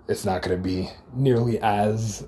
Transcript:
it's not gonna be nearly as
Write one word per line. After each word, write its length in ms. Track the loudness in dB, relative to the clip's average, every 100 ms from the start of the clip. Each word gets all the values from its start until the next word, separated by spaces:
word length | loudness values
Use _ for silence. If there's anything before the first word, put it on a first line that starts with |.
| -6
it's 160 | -4
not 180 | -2 -2
gonna 140 | -2 -2
be 340 | -2 -2 -4 -8 -10
nearly 460 | 0 4 4 2 0
as 680 | 2 2 2 0 -2 -6